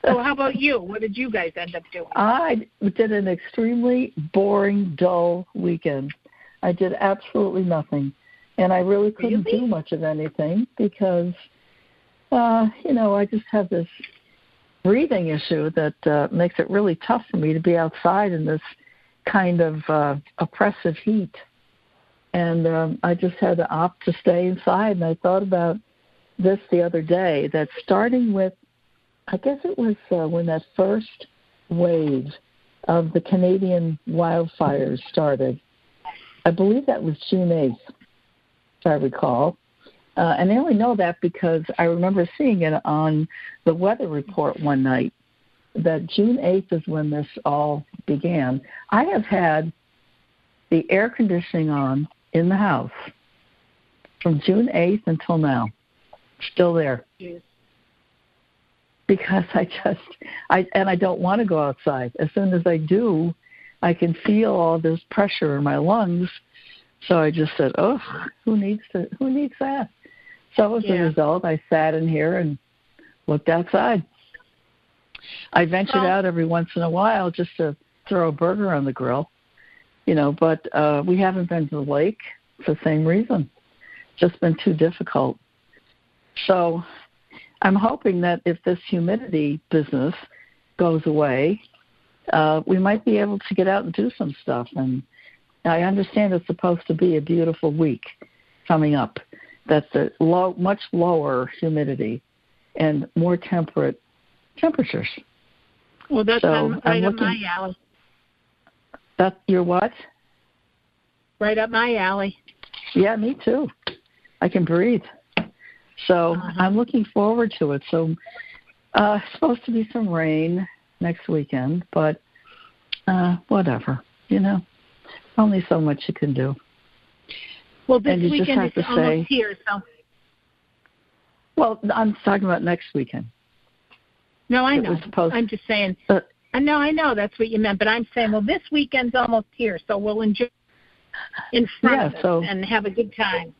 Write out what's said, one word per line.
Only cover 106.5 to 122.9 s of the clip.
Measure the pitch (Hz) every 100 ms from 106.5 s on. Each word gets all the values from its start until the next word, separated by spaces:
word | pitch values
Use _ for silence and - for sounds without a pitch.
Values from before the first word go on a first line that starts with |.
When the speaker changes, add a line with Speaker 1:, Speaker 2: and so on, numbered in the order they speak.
Speaker 1:
on, | 156 151 156
Speaker 2:
I'm | - 170
Speaker 1:
right |
up | 185
Speaker 2:
looking | 220 220
Speaker 1:
my | 220 196
alley. | 175 190 185 _ _ _ _ _ _ _ _ _ _ _ - _ -
Speaker 2:
That, | 190 185 -
your | 185
what? | 175 180 214 - - _ _ _ _ _ _ _ _ _ _ _ _ _
Speaker 1:
Right | 208 214
up | 220
my | 226 240 226
alley. | 185 196 196 - - _ - - -
Speaker 2:
Yeah, | 185 196 220
me | 220 277
too. | - 247 294 - - - _ _ _ _
I | 180
can | 185
breathe. | 165 170 214 226 - - _ - - _ - - _ - -
So | 180 165
Speaker 1:
Uh-huh. | 170 185 175
Speaker 2:
I'm | 185 208
looking | 240 254 208
forward | - 208 233 233 -
to | 151
it. | 139 -
So, | 165 165 165 - - - - _ _ _
uh, | - 208 208 -
supposed | - 320 240
to | -
be | 226 220
some | 240 214
rain | 170 160 156 160 180 185 - _ _
next | 170 165 -
weekend, | 160 143 135 127 175 -
but, | - 156 156 _ _ _ - - _ _